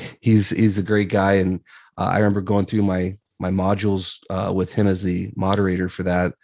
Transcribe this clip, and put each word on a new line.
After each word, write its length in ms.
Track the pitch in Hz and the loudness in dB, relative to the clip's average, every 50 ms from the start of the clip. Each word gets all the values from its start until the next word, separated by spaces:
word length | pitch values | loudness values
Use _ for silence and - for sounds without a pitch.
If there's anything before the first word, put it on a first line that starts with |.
| - - - _ | -12 -12 -12 _
he's, 280 | - 113 110 107 98 - | 0 4 4 4 4 2
he's 260 | - - 113 107 98 101 | 0 2 2 2 2 0
a 60 | 95 | -2
great 260 | 85 107 104 104 92 | 0 2 2 2 2
guy. 240 | - 101 95 98 98 | 2 2 4 4 4
And, 260 | 98 92 92 95 90 _ _ - - - _ - - | 4 4 2 -2 -4 _ _ -20 -20 -20 _ -8 -4
uh, 80 | - | -2
I 120 | 92 90 98 | 0 2 2
remember 240 | 104 104 101 101 | 2 2 2 0
going 240 | 95 101 104 101 98 | 0 0 0 0 0
through 180 | - - 107 101 | 0 0 0 0
my, 340 | 98 92 92 92 90 95 - _ _ _ - | 2 0 0 -2 -4 -6 -8 _ _ _ -8
my 100 | 92 92 | -4 -2
modules, 640 | 92 95 92 95 101 98 101 104 98 95 95 - - - _ - | -2 0 0 0 0 0 0 -2 -2 -2 -4 -6 -12 -14 _ -8
uh, 220 | 95 95 101 98 92 | -6 -6 -4 -2 -2
with 200 | 95 92 90 - | -2 -2 -2 0
him 140 | - 104 101 | 0 2 2
as 160 | 95 90 95 | 2 0 -2
the 280 | 92 87 90 92 98 113 | -4 -2 -4 -4 -6 -6
moderator 540 | - 92 92 98 101 101 95 92 90 92 92 | -4 -2 0 0 0 0 0 0 -2 -2 -4
for 140 | - - 92 | -4 -6 -4
that. 300 | 92 87 90 90 87 - _ | -2 0 0 0 -2 -4 _